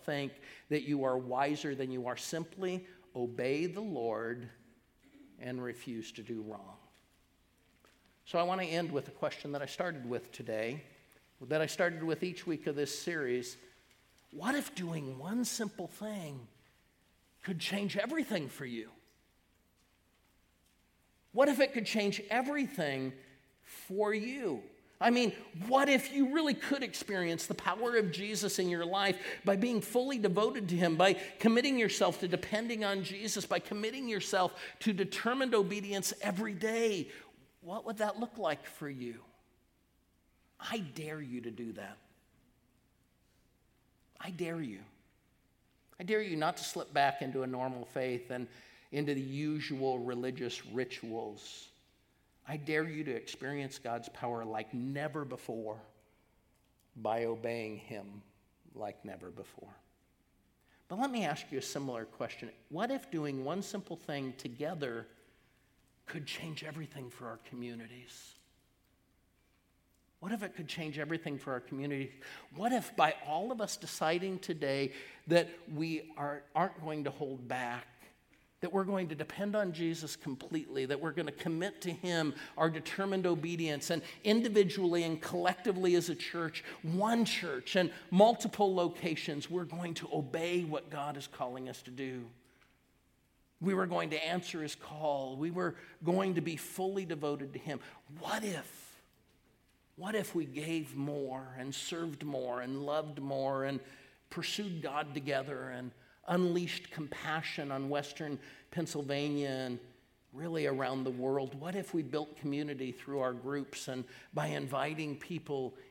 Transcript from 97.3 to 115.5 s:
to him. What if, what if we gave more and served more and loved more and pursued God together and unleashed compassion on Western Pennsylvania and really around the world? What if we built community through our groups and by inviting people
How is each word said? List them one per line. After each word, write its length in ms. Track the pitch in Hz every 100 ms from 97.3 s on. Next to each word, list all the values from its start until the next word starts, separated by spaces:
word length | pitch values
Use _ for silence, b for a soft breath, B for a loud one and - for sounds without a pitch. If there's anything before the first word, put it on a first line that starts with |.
| 143 139
to 40 | 139
him. 220 | 160 127 B B - 156
What 260 | - 220
if, 540 | 214 156 - - - - _ _ _ _ _ _ _ _ _ -
what 180 | 185
if 200 | 214 -
we 100 | 170
gave 520 | 139 139 156 165 139 135
more 580 | 143 147 135 131 131 131
and 160 | 135
served 500 | 135 - 170 170 143
more 360 | 151 131 127 123
and 240 | 123 139
loved 360 | 143 156 151 143
more 440 | 139 135 135 135
and 160 | 135 139 B B B B -
pursued 540 | 175 - - 208 165
God 320 | 147 147 147
together 560 | 143 139 135 135 131 131
and 200 | 127 127 B B B -
unleashed 640 | 175 180 175 175 - -
compassion 800 | - 143 - 156 160 - - 143
on 180 | 135 139
Western 480 | 143 143 - 151 139 B B B
Pennsylvania 800 | - 160 151 139 143 147 143 139
and 300 | 131 127 123 - - _ _ _
really 340 | 131 170 165 143
around 380 | 135 127 135
the 60 | 131
world? 440 | 123 131 135 131 139
What 140 | 165
if 180 | 196 -
we 100 | 165
built 360 | 131 151 151 -
community 540 | 147 143 147 135 127
through 280 | 123 139 139
our 140 | 127
groups 540 | 120 127 143 135 - -
and 160 | 127 127 B B
by 140 | 147 151
inviting 680 | 147 135 135 147 156 151 135
people 580 | - 160 156